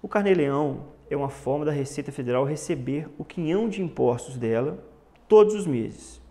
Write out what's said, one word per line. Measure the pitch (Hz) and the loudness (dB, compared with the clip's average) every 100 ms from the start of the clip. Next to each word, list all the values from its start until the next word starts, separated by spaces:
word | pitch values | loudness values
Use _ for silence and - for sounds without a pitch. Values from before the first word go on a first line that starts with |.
o | 196 | -2
Carnê-Leão | 214 202 185 143 139 151 135 - - - | 0 4 4 4 2 0 -4 -12 -20 -6
é | 143 | -4
uma | 139 | -4
forma | - - 143 | -6 -2 0
da | 151 | 0
Receita | 143 135 - 139 | -2 -4 -6 -8
Federal | 135 120 123 | -6 -2 0
receber | 139 147 - 156 123 139 151 - | 0 -2 -4 -6 -2 -4 -6 -12
o | |
quinhão | - - 160 180 226 | -12 -6 -2 0 0
de | 196 | -2
impostos | 175 - 127 120 - 131 | -6 0 2 0 -6 -6
dela | 117 113 135 180 - - _ _ _ | -2 0 -2 -6 -14 -20 _ _ _
todos | 214 208 | 8 8
os | 208 175 | 4 -2
meses. | 127 107 - - - - | -2 -4 -10 -20 -20 -20